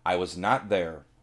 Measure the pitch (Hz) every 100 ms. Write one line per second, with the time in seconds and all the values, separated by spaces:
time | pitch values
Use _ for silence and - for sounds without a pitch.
0 | 85 90 90 87 98 131 104 98 82 80
1 | - _